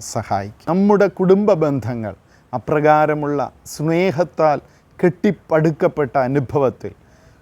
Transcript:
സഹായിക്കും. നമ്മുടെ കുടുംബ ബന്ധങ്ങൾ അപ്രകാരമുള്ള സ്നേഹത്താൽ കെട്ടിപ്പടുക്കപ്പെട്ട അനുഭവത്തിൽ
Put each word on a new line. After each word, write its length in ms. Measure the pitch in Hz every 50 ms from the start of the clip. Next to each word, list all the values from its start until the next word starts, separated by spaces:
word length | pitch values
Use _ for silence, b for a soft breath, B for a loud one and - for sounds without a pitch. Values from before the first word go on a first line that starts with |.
| - -
സഹായിക്കും. 560 | - 117 110 - 107 98 98 104 - _ - -
നമ്മുടെ 360 | 165 190 196 202 208 196 208 185 -
കുടുംബ 320 | - 185 180 190 196 214 214 196 160 160
ബന്ധങ്ങൾ 500 | 147 139 131 110 131 123 117 110 101 87 - b b b b b b -
അപ്രകാരമുള്ള 840 | 123 - - 160 151 147 151 151 151 151 151 151 151 147 143 147 143 127 - - _ _ - -
സ്നേഹത്താൽ 840 | - 147 160 165 170 185 196 131 151 180 - - - 160 156 143 131 - b b b b b b -
കെട്ടിപ്പടുക്കപ്പെട്ട 1120 | - 180 - - - 208 165 - _ - 165 160 156 165 147 - 185 165 - 147 147 127 - 139 127
അനുഭവത്തിൽ 680 | 123 139 139 127 - - 151 135 120 - - - 101 - _ b b b b b b b b